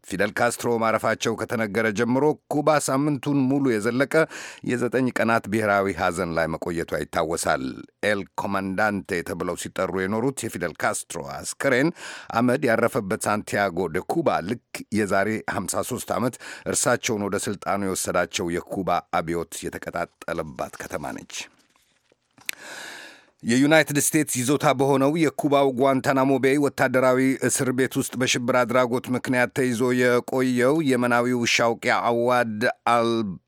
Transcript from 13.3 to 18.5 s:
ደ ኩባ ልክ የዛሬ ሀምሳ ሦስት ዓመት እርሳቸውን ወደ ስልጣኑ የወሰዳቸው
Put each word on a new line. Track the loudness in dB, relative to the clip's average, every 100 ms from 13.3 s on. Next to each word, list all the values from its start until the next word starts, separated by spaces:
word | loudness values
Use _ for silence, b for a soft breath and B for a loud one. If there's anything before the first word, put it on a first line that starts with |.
| -2 -2 0 0 0 -2
ደ | -2 -2
ኩባ | 0 2 0
ልክ | -2 -8 _ -18 -4 -2
የዛሬ | 2 2 2 -2 -4
ሀምሳ | -6 -4 -4
ሦስት | -4 -6 -4
ዓመት | -2 -2 -4 B B -4
እርሳቸውን | -2 0 0 0 -2
ወደ | -2 -2
ስልጣኑ | -4 -6 -2 -2
የወሰዳቸው | -2 -4 -2 0 -2 -2 -4